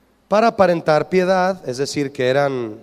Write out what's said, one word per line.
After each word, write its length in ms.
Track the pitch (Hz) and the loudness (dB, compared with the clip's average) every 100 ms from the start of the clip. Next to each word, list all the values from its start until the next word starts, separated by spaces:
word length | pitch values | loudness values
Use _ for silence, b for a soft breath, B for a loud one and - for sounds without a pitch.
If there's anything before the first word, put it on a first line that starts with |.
| b _ - | b _ -2
para 220 | 202 226 | 0 2
aparentar 600 | 226 185 170 156 151 156 | 2 2 2 2 0 2
piedad, 600 | 185 180 190 185 185 - | 0 2 0 0 -4 -8
es 100 | 123 | -6
decir, 320 | 139 147 139 | -6 -4 -6
que 180 | 135 127 | -2 0
eran 520 | 135 143 131 117 107 | 2 0 -2 -6 -10